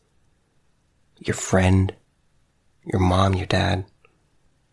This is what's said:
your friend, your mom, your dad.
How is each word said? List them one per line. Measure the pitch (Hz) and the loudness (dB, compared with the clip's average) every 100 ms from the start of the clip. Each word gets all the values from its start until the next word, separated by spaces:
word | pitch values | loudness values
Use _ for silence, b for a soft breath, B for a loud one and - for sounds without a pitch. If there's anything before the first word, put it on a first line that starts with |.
| _ _ _ _ _ _ _ _ _ _ _ - | _ _ _ _ _ _ _ _ _ _ _ -12
your | - - | -8 -8
friend, | - 95 92 95 95 - _ _ _ _ _ _ _ _ | -2 2 4 2 2 -4 _ _ _ _ _ _ _ _
your | - 98 | -6 -2
mom, | 90 92 98 92 | 0 2 2 0
your | 92 | -2
dad. | 92 92 92 - _ _ _ _ _ _ _ _ | -2 -2 -4 -6 _ _ _ _ _ _ _ _